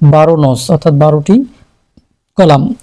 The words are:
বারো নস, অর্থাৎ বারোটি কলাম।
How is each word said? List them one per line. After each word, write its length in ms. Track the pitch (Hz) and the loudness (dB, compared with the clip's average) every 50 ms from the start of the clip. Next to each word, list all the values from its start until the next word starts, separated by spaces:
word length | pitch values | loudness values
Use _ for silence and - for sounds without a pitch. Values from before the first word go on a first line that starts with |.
| 156 | 0
বারো 340 | 143 151 156 156 165 165 | 2 2 2 2 2 0
নস, 340 | 156 147 131 127 113 - - | 0 0 -2 -2 -4 -4 -4
অর্থাৎ 240 | 175 151 - 170 147 | -4 -2 -2 -2 0
বারোটি 420 | 139 151 156 151 151 147 - 196 254 277 240 - _ _ _ _ _ _ _ _ _ _ _ _ _ _ _ _ - | 0 0 0 0 -2 0 0 0 0 -2 -4 -10 _ _ _ _ _ _ _ _ _ _ _ _ _ _ _ _ 0
কলাম। 360 | 190 160 147 135 - 269 240 - | 2 2 2 0 0 -4 -8 -8